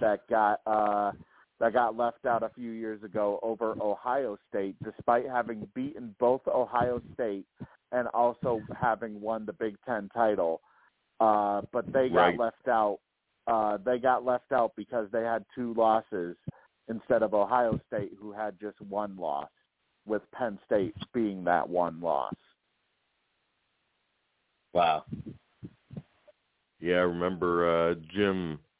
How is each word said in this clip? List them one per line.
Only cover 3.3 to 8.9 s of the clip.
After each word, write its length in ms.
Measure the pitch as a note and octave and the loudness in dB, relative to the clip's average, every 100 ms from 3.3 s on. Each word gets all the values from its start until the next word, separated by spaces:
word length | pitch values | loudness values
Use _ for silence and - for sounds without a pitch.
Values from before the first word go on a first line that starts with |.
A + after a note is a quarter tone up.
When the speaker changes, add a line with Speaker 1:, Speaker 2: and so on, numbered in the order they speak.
| G2+ | 0
Speaker 1:
over 340 | A2+ G#2+ A2+ - | -4 -2 -2 -2
Ohio 560 | G#2 G2 B2 C3+ B2 G2+ _ | -2 -2 -2 -2 -2 -6 _
State, 260 | G#2+ G2 F#2+ | -6 -6 -8
despite 420 | A2 - - A#2+ C3+ | -12 -4 2 2 2
having 360 | B2 A2+ A2 G2+ B2+ | -4 -4 -8 -10 -8
beaten 380 | C#3 - A#2+ G2 | -8 -8 -14 0
both 220 | B2 C3 - | 2 2 0
Ohio 540 | B2 A2+ A#2+ B2 A#2+ - | 0 0 0 0 -2 -6
State 320 | - A2+ G2 - _ - _ _ | -6 -4 -4 -10 _ -18 _ _
and 160 | B2 A#2 | -4 -2
also 520 | A#2 A#2+ A#2+ C3+ A2+ G#2+ - | 0 0 0 -2 -4 -6 -2
having 440 | A#2+ | 0